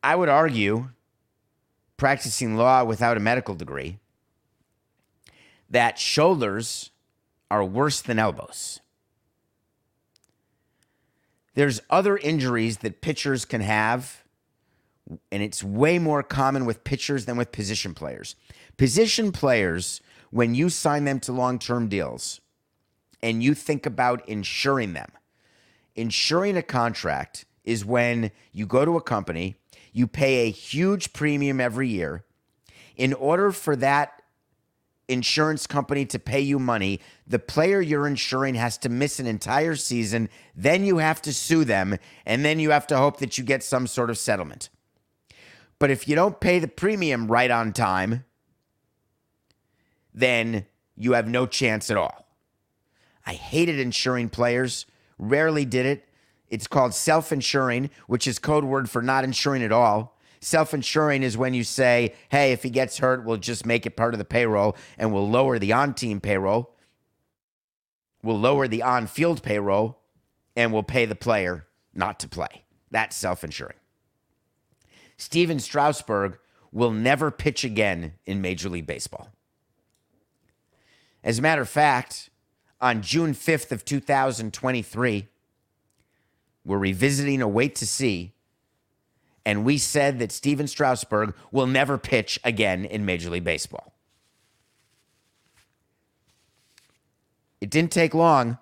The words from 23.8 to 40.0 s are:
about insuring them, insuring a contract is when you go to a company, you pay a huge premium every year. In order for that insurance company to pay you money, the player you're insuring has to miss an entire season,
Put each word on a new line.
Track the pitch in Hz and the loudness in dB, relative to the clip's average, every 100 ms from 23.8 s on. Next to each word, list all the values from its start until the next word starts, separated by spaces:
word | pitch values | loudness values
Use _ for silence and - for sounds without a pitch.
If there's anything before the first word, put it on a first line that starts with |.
| - | -2
about | 110 123 120 - | 0 0 0 -4
insuring | 107 95 - 135 139 107 | -8 -6 -4 0 0 -2
them, | 80 53 - _ _ _ _ _ _ _ - | -6 -12 -18 _ _ _ _ _ _ _ -6
insuring | 117 - - 165 202 185 | -4 -2 0 2 2 -2
a | |
contract | - 127 117 110 87 69 76 - - _ - | -2 0 0 -2 -4 -4 -6 -14 -20 _ -4
is | 113 | -4
when | 101 123 120 120 113 - _ | 0 0 2 0 -2 -6 _
you | 82 104 | -10 0
go | 127 151 | 2 4
to | 165 | 0
a | |
company, | - 113 92 82 92 101 _ - - | -2 -4 -4 -6 -6 -8 _ -20 -12
you | - 123 | -2 -2
pay | - 139 131 117 | 2 2 4 2
a | |
huge | 101 - 139 185 202 - | -2 -8 0 0 0 -4
premium | - 151 143 143 135 | -4 -2 0 0 0
every | 123 113 131 | -2 -2 -4
year. | 101 80 80 - _ _ _ _ - - - | -2 -4 -6 -14 _ _ _ _ -20 -20 -2
In | 131 | -2
order | 135 135 170 202 | 0 0 2 2
for | 190 - 139 | 0 -2 0
that | 135 143 147 - _ _ _ _ _ _ _ _ - | 2 2 0 -6 _ _ _ _ _ _ _ _ -4
insurance | 127 120 - 156 151 - | -2 0 0 0 0 -4
company | 143 131 143 135 | -4 -2 -2 -2
to | - | -6
pay | - 135 | -2 -2
you | 139 143 | 0 0
money, | 127 113 95 98 - - - | 0 0 0 -2 -8 -20 -4
the | 117 | -4
player | - - 165 202 | -2 0 2 2
you're | 170 147 143 | 0 0 -2
insuring | 139 - 131 135 | -2 -2 -2 -2
has | 123 117 - | 0 -2 -4
to | 123 | -4
miss | 120 143 - | -2 -2 -2
an | 127 | -4
entire | 107 - 131 160 147 | -4 -2 0 0 -2
season, | - 120 | -2 -2